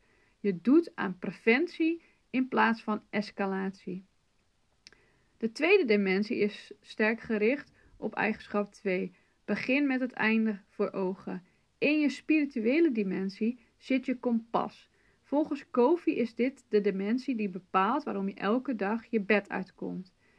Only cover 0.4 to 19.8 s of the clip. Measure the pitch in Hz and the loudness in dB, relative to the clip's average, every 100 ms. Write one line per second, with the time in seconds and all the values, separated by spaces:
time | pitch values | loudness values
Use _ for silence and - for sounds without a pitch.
0.4 | 208 170 - 311 339 - 190 180 - - | -4 0 4 4 4 -4 -6 -6 -8 -2
1.4 | 226 254 339 - 320 339 _ _ _ 254 | 2 4 2 -2 -2 -2 _ _ _ -4
2.4 | 262 220 220 220 - 214 - 214 202 - | 0 2 2 0 -2 -6 -4 -6 -6 -4
3.4 | 196 190 190 190 - 185 190 _ _ _ | -4 -2 -6 -8 -12 -12 -14 _ _ _
4.4 | _ _ _ _ - _ _ _ _ - | _ _ _ _ -20 _ _ _ _ -6
5.4 | 226 233 320 403 262 208 196 190 208 247 | -6 0 4 4 6 4 4 2 0 0
6.4 | 202 - - - - - 220 226 - 214 | -2 -4 -18 -20 -10 -2 0 0 -2 0
7.4 | 214 285 - _ _ - 214 - 208 214 | 2 0 -4 _ _ -10 -8 -2 -2 -2
8.4 | - 208 202 - 196 180 185 - _ _ | -4 -4 -4 -6 -4 -2 -4 -10 _ _
9.4 | - 202 - 269 285 262 254 - 220 226 | -6 -4 0 0 2 0 -2 -2 0 2
10.4 | 220 196 _ - 196 - 185 190 - 185 | 0 -2 _ -4 -4 -2 -4 -4 -8 -12
11.4 | - _ _ - 277 302 285 - - 311 | -12 _ _ -4 0 2 0 -2 0 0
12.4 | 285 233 220 302 330 220 190 180 190 - | 0 -2 0 2 2 2 -2 -2 -4 -2
13.4 | 220 254 _ _ - 262 262 254 247 233 | -4 -4 _ _ -2 -2 -2 -4 -2 -2
14.4 | 226 185 - - _ _ _ _ - 285 | -2 -4 -4 -8 _ _ _ _ -4 -2
15.4 | 302 277 - 247 247 339 - - 233 - | 0 -4 -4 2 4 2 0 -2 -2 -2
16.4 | 254 262 - 208 202 190 202 247 262 226 | -2 -4 -2 0 0 -2 -2 -2 -2 -4
17.4 | 208 180 - 190 196 285 247 202 196 - | -4 -6 -2 2 2 0 -2 -4 -4 -4
18.4 | 196 247 262 220 196 226 - 226 190 208 | 0 0 -2 -4 -2 -4 -2 -2 2 0
19.4 | 208 190 190 - | 0 -6 -8 -10